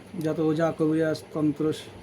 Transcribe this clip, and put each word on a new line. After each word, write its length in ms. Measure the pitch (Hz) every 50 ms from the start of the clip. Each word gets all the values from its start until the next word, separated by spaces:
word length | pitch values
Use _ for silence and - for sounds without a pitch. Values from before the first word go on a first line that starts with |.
| - - - 180 151
যত 160 | 156 151 165
ওঝা, 320 | 156 156 156 160 165 160 156 -
কবিরাজ, 440 | 160 156 156 160 160 156 156 - - -
তন্ত্র 400 | - 156 151 151 143 - 151 156
স-, 100 | 151 - - - - -